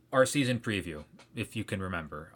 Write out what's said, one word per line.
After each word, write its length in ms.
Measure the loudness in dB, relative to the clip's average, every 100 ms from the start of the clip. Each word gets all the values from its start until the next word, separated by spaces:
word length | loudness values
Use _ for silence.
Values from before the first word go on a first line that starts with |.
| 0
our 140 | 4 6
season 340 | 4 2 0
preview, 440 | 0 -2 -2 -8 -12 -20 -12
if 220 | -8 -6 -6
you 80 |
can 160 | -4 -4
remember. 500 | -4 -6 -6 -12 -12